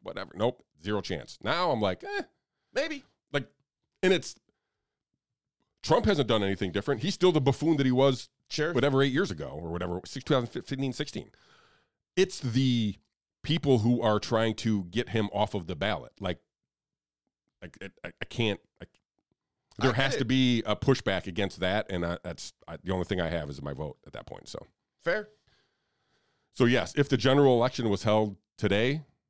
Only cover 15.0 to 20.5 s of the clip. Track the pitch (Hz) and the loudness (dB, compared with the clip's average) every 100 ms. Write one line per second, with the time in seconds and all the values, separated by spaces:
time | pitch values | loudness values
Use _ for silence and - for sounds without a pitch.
15 | 120 113 101 101 104 104 85 82 98 82 | -2 -2 -2 -2 -2 -2 -6 -4 -2 -2
16 | 58 - 90 87 _ _ _ _ _ _ | -8 -8 -6 -6 _ _ _ _ _ _
17 | _ _ _ _ _ _ 90 - 95 - | _ _ _ _ _ _ -20 -16 -16 -12
18 | 87 - - - 113 98 _ _ - _ | -14 -12 -8 0 0 0 _ _ -20 _
19 | _ _ _ _ _ _ _ - 135 117 | _ _ _ _ _ _ _ -2 0 2
20 | 135 135 120 131 127 | 0 0 0 2 4